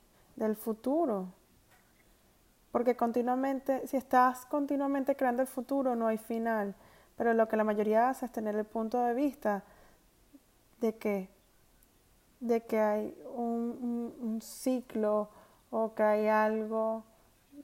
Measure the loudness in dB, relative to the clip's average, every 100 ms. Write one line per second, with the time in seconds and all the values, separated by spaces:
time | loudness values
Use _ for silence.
0 | _ _ _ -4 -2 -2 -4 -4 0 0
1 | 2 0 -4 -12 _ _ _ -20 _ _
2 | _ _ _ _ _ _ _ 0 0 2
3 | 0 0 0 0 0 -2 -2 -2 -2 -4
4 | 2 4 4 2 -4 -2 0 0 0 0
5 | 0 0 0 0 -2 -4 -4 -2 0 0
6 | 0 -2 -4 -4 0 0 -2 -6 -18 -20
7 | -20 -2 2 4 4 2 2 2 2 4
8 | 4 0 -6 -4 -4 -4 -4 -4 -2 0
9 | 0 2 0 0 -2 -2 -6 -20 -20 -20
10 | _ _ _ -20 _ _ _ _ -2 0
11 | -2 -2 -4 -14 _ _ _ _ _ _
12 | _ _ _ _ 0 0 2 2 4 2
13 | -2 -10 -12 -4 -2 -2 -2 -4 -4 -4
14 | -6 -6 -6 -6 -8 -6 -2 -2 -2 -2
15 | 2 0 -2 -10 -20 _ _ -2 -2 2
16 | 2 4 4 4 2 0 -2 -2 -2 -4
17 | -8 -20 _ _ _ -18